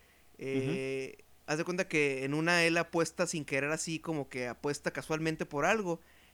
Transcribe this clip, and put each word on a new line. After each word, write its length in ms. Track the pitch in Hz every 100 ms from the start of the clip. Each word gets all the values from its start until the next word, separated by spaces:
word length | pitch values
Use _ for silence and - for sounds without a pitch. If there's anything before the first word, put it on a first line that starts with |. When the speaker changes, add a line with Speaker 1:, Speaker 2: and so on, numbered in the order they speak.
| - - - -
Speaker 1:
Eh, 760 | 135 135 131 143 131 135 135 -
Speaker 2:
Ujú. 80 | - - -
Speaker 1:
haz 120 | 151
de 60 |
cuenta 240 | 165 180 185
que 360 | 160 143 135
en 100 | 135
una 300 | 147 165 175
él 120 | 165 170
apuesta 500 | 165 170 160 - 175
sin 180 | 165
querer, 260 | 143 139 143
así 280 | 156 - 160
como 280 | 170 160 135
que 200 | 131 123
apuesta 420 | 113 175 151 185
casualmente 560 | - 131 156 160 160 175
por 180 | 143
algo, 360 | 160 220 185 165 - - -